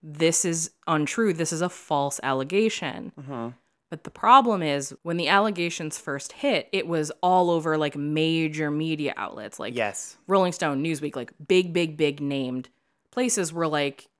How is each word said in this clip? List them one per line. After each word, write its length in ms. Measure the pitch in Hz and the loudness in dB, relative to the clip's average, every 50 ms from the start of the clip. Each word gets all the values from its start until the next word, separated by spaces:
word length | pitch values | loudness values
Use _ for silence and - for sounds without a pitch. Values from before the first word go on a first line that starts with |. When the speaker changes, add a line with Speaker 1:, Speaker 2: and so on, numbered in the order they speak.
Speaker 1:
This 440 | - 156 147 147 165 165 160 - - | -16 -14 -4 2 2 2 4 2 0
is 240 | 180 165 160 160 - _ _ _ | 0 -2 -2 -4 -6 _ _ _
untrue. 480 | - 165 151 151 143 - - 226 214 175 | 0 0 2 2 0 0 2 2 2 2
This 180 | 160 165 156 | 0 -2 -2
is 80 | 170 156 | -2 -2
a 80 | 175 180 | -2 -2
false 520 | 175 - - - 156 143 143 143 139 - | -4 -8 -6 -2 0 0 0 -2 -4 -4
allegation." 880 | - 135 135 131 135 143 180 202 220 220 214 - - 143 - - - - - - | -2 -2 -2 -2 -2 0 2 2 2 2 0 -2 -6 -8 -8 -8 -12 -14 -14 -16
Speaker 2:
Mm-hmm. 280 | 139 135 139 120 117 117 123 _ _ _ _ _ _ _ | -14 -12 -8 -8 -8 -8 -10 _ _ _ _ _ _ _
Speaker 1:
But 140 | 165 156 _ | -14 -12 _
the 60 | - | -16
problem 520 | _ - - 208 247 269 254 240 214 190 | _ -2 4 8 8 8 8 6 0 0
is, 320 | 165 151 143 143 139 139 - - | 0 0 0 -2 -2 -6 -10 -12
when 160 | _ 170 170 170 | _ -4 -2 -2
the 100 | 175 143 | 2 4
allegations 720 | 180 196 208 220 208 175 170 170 165 - 165 156 156 - | 4 4 4 2 0 0 -2 -2 -2 -4 -8 -8 -8 -8
first 340 | - - 139 139 - - | -8 -6 -6 -6 -6 -10
hit, 380 | - - - 285 240 156 - - | -12 -2 0 0 2 0 0 -2
it 140 | - 190 - | -4 -4 -2
was 260 | 165 170 160 151 151 - _ | 0 -2 -2 -2 -2 -4 _
all 280 | - 180 185 185 180 175 | 2 4 6 6 6 4
over, 260 | 170 165 156 165 156 | 2 2 2 0 0
like, 180 | 156 151 147 143 | 2 0 0 -2
major 760 | 147 143 147 151 156 160 160 165 160 160 156 156 156 156 147 | -4 -4 -2 0 2 2 2 2 2 0 0 0 -2 -2 -2
media 420 | 147 151 160 160 160 147 151 139 - - | 0 -2 -2 -2 -2 -2 -2 -4 -4 -4
outlets, 400 | 98 - - - 107 104 - - | -8 -8 -8 -10 -12 -12 -10 -8
like 160 | - 104 123 | -8 -6 -2
Speaker 2:
Yes. 420 | 120 113 104 98 - - - - _ _ | -2 -2 -2 -2 -8 -12 -14 -16 _ _
Speaker 1:
Rolling 260 | - 190 196 185 180 | 2 2 4 4 2
Stone, 300 | 170 - 180 156 143 135 | 0 -2 -2 -2 -2 -2
Newsweek, 320 | 147 165 160 143 151 147 - | -2 -2 -4 -4 -6 -8 -6
like, 160 | 131 120 - - _ 151 | -8 -10 -10 -14 _ 0
big, 280 | _ 190 185 185 175 165 | _ 4 4 4 4 0
big, 240 | 175 170 160 151 147 | 0 0 0 0 0
big 200 | 156 147 147 143 | 0 0 0 -2
named 520 | 147 139 143 139 131 127 127 127 127 - _ _ _ _ _ _ _ _ | -4 -4 -2 -2 -2 -4 -4 -6 -8 -10 _ _ _ _ _ _ _ _
places 420 | - 247 254 247 - 208 185 156 | -4 -2 0 0 0 0 -2 -4
were 160 | 160 165 170 160 | -2 -2 -2 0
like 380 | 151 147 143 143 139 - - _ _ | 2 0 0 0 -2 -6 -20 _ _